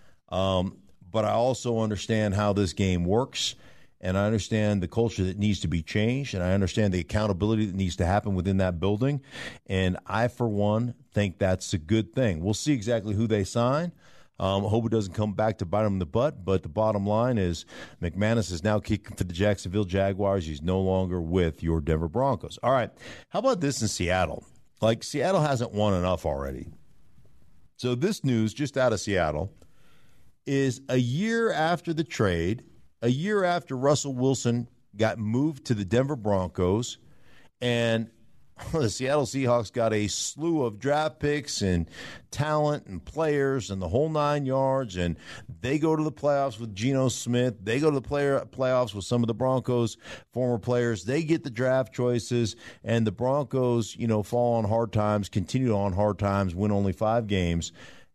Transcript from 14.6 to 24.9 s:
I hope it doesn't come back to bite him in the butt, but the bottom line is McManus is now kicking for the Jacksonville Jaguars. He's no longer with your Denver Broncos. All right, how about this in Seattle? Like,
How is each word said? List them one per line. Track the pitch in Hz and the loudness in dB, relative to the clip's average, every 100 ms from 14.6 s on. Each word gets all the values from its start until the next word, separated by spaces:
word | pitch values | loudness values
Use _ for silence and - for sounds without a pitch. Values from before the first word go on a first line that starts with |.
I | 101 | 2
hope | 110 113 | 0 2
it | |
doesn't | 113 98 98 | 0 -2 -2
come | 107 | -2
back | 101 110 107 | 0 -2 -2
to | 87 | -2
bite | 101 110 | 0 2
him | |
in | 95 | 0
the | 82 | 0
butt, | 113 143 139 92 | 0 0 -2 -2
but | 95 | -2
the | 87 | 0
bottom | 78 110 104 101 | 0 0 0 0
line | 107 123 113 | 0 2 2
is | 90 82 - - - - | 0 -2 -8 -18 -18 -8
McManus | 87 85 107 117 98 | -6 0 2 2 0
is | 85 | -2
now | 101 104 | 0 0
kicking | - 104 - - | 0 -4 -4 -8
for | |
the | 90 | -6
Jacksonville | 85 104 98 98 101 | 0 2 2 -2 -2
Jaguars. | 95 95 98 95 101 98 80 | 0 0 0 0 0 0 -2
He's | 73 | -6
no | 82 95 | -2 0
longer | 95 92 92 90 | 2 0 0 -2
with | 80 92 85 - | 0 2 2 0
your | 82 82 | 0 0
Denver | 76 78 82 | 0 0 0
Broncos. | 98 135 117 82 - | 0 0 -2 -6 -4
All | 117 | 0
right, | 131 104 - - - - | 2 0 -6 -18 -18 -8
how | 180 | -2
about | 262 208 | 0 0
this | 139 127 | -2 -2
in | 107 | -4
Seattle? | - 87 92 85 - - - - _ | -2 0 2 0 -4 -14 -20 -20 _
Like, | 110 | 0